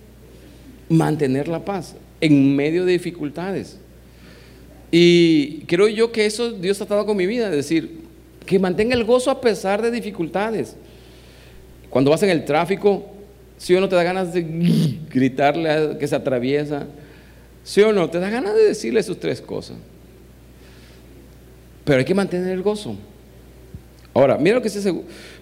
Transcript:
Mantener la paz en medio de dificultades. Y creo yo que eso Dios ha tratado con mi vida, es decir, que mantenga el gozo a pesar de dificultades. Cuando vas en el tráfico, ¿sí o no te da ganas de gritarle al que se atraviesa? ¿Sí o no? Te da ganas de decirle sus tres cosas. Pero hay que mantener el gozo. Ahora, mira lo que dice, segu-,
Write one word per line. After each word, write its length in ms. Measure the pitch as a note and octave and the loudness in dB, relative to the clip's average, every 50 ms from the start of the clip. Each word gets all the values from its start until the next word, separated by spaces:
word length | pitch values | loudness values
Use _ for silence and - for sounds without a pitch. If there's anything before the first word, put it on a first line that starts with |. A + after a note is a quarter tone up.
| - - - - - - - - - - - - - - - - - - | -20 -20 -20 -20 -20 -20 -20 -20 -20 -20 -20 -20 -20 -20 -20 -18 -4 0
Mantener 580 | E3 D#3+ D3+ D3+ D#3 D3+ D3+ C3 C3 C#3 D3 | 2 2 2 2 0 0 0 0 0 -2 -2
la 160 | E3 E3+ D#3+ - | -4 -6 -6 -6
paz 320 | G3 G3+ F#3 C#3+ - - - - - - - | -6 -8 -8 -10 -12 -18 -20 -20 -20 -6 -2
en 340 | E3 D#3 D3 C#3 C3+ C#3 C#3 | 2 4 6 6 6 4 2
medio 300 | C#3 C#3+ D3+ D#3+ F3+ F#3 | 2 0 0 0 0 2
de 60 | F3+ | 2
dificultades. 840 | F3+ F3 F3 E3+ E3+ E3+ D3+ C#3+ - D#3+ F3 G3 F#3+ C#3+ F#2 - - - - - - - - - - - - - - - - - - - - - - - - - | 0 0 -2 -6 -8 -8 -10 -10 -8 -8 -8 -8 -6 -8 -8 -10 -14 -20 -20 -20 -20 -20 -20 -20 -20 -20 -20 -20 -20 -20 -20 -20 -20 -20 -20 -20 -20 -20 -6 0
Y 680 | - E3+ F3 F3 F3 E3+ E3+ E3 D#3+ D3+ C#3 - - - | 4 6 8 8 8 8 6 6 6 4 2 0 -4 -12
creo 260 | - - E3+ F3 G3+ | -6 -2 2 2 2
yo 240 | A3+ A3 G#3+ A3+ A3+ | 2 2 2 0 0
que 140 | A3+ A3 G#3 | 0 0 -2
eso 260 | G#3 G#3 A#3 A#3+ A#3 | -2 -2 -4 -4 -6
Dios 260 | A3 G3 E3+ F#3+ G3 - | -6 -4 -4 -4 -4 -4
ha 40 | G#3+ | -4
tratado 200 | - G#3 G3+ G#3 | -2 -2 -2 0
con 100 | G#3 G#3+ | 0 -2
mi 100 | G3 F3+ | 0 0
vida, 180 | F#3 A#3+ B3 A3+ G3 | -2 -2 -2 -2 -2
es 60 | D#3+ | -2
decir, 440 | C#3+ C3 - E3 D#3+ - - - - - - - - - - - - - | -2 -2 -2 -2 -2 -2 -4 -10 -18 -20 -20 -20 -20 -20 -20 -20 -20 -4
que 120 | - F#3 | 0 0
mantenga 380 | F#3+ F#3+ F#3 F#3 G3+ G#3+ A#3+ B3 | 2 2 0 0 0 0 0 0
el 80 | A#3+ A3 | 0 2
gozo 260 | G#3 B3 B3+ B3 - | 2 2 2 2 0
a 100 | C4 C4+ | -2 0
pesar 420 | B3+ A#3 G3 - - F#3+ G3+ G#3 | 0 0 0 0 -2 -2 -2 0
de 100 | A3+ A#3 | -2 -2
dificultades. 840 | A#3+ A#3+ F#3 G#3 F#3+ - E3+ D3 B2 F#3 G#3 A3+ A3+ F3+ A#2 - - - - - - - - - - - - - - - - - - - - - - - - - | -4 -4 -6 -8 -8 -8 -6 -4 -4 -4 -4 -2 -4 -4 -6 -8 -10 -16 -20 -20 -20 -20 -20 -20 -20 -20 -20 -20 -20 -20 -20 -20 -20 -20 -20 -20 -20 -20 -12 -4
Cuando 220 | - B2+ C#3 C#3+ | -2 0 2 2
vas 100 | D#3 D#3+ G#3 | 2 2 2
en 80 | G3 | 2
el 140 | E3+ D3 B2+ | 0 0 0
tráfico, 600 | - C#3+ D#3 E3+ E3 G3 - - G#3 G3 E3+ - - - - - - - - - - - | 0 0 0 0 0 -2 0 2 0 0 0 -4 -10 -18 -20 -20 -20 -20 -20 -20 -20 -20
¿sí 180 | - - - F3+ | -12 -2 0 2
o 40 | F#3 | 2
no 80 | G3 | 2
te 80 | F#3+ F#3+ | 2 2
da 80 | F3 E3+ | 2 2
ganas 300 | F3 F#3 F#3+ F#3 E3+ E3+ | 0 -2 -4 -4 -4 -4
de 80 | F3+ E3+ D#3 D#3+ E3 F3 E3+ E3 D#3+ D#3+ D3 A2+ - - - | -4 -4 -4 -4 -2 0 2 2 2 2 0 -2 -6 -10 -4
gritarle 580 | - B2+ C3 C3 B2+ D3 C#3 C#3+ D3 E3+ E3 D#3 | -2 0 0 0 0 0 0 0 0 0 -2 0
al 280 | D3+ D#3 D#3 D3+ - | 0 0 0 -2 -2
que 100 | - C#3+ | -6 -4
se 80 | C#3+ D3 | -4 -4
atraviesa? 720 | C3+ - C#3+ C3 B2 A#2+ C3 C#3+ D3 D3+ D3 D3+ C#3+ - - - - - - - - - - - - - - - - - | -4 -2 -2 -2 -2 0 -2 -2 -2 -2 -4 -6 -8 -8 -12 -16 -18 -20 -20 -20 -20 -20 -20 -20 -20 -20 -20 -20 -20 -18
¿Sí 180 | - - G3 | -2 2 4
o 120 | G#3 A3 G#3+ | 4 4 4
no? 160 | G3 E3 D3+ | 2 0 0
Te 100 | - F3 | -2 -4
da 100 | F#3 G3+ | -4 -4
ganas 260 | A3 B3 E4 G4+ G#4+ | -4 -4 -4 0 2
de 80 | A4 A4 | 4 4
decirle 400 | G4+ - - - A3+ A#3 A3 F#3+ | 4 2 0 -4 -2 0 0 -2
sus 160 | - E3 - | -2 -6 -6
tres 220 | - D#3+ C3+ - | -4 -6 -6 -6
cosas. 360 | - - G#2 G2+ - - B1 A#1 - - - - - - - - - - - - - - - - - - - - - - - - - - - - - - - - - - - - - - - - - | -8 -10 -10 -10 -10 -12 -16 -18 -18 -20 -20 -20 -20 -20 -20 -20 -20 -20 -20 -20 -20 -20 -20 -20 -20 -20 -20 -20 -20 -20 -20 -20 -20 -20 -20 -20 -20 -20 -20 -20 -20 -20 -20 -20 -20 -20 -20 -6 0
Pero 140 | - C#3 B2+ | 2 2 2
hay 60 | C3 | 2
que 100 | D3 F#3 | 2 0
mantener 360 | G3+ G3 F#3 F3+ F3+ F3+ F#3 | 0 0 -2 -2 -4 -4 -4
el 120 | F#3 F#3 F#3 | -4 -2 -2
gozo. 320 | G#3 G#3+ G#3 - A#2+ G#2 F#2+ G2+ - - - - - - - - - - - - - - - - - - - - - - | -2 -4 -4 -6 -10 -12 -12 -14 -18 -20 -20 -20 -20 -20 -20 -20 -20 -20 -20 -20 -20 -20 -20 -20 -20 -20 -20 -20 -2 2
Ahora, 240 | A#2+ C#3 C3 A2 | 4 4 4 4
mira 180 | G2+ C#3+ F3+ A3+ | 2 2 2 2
lo 60 | B3+ | 2
que 80 | A#3+ G#3+ | 0 -2
dice, 120 | G3 G3+ | -4 -2
segu-, 220 | G3 G3+ E3 - - - - - - - - - | -2 -2 -2 -4 -8 -12 -18 -20 -20 -20 -20 -20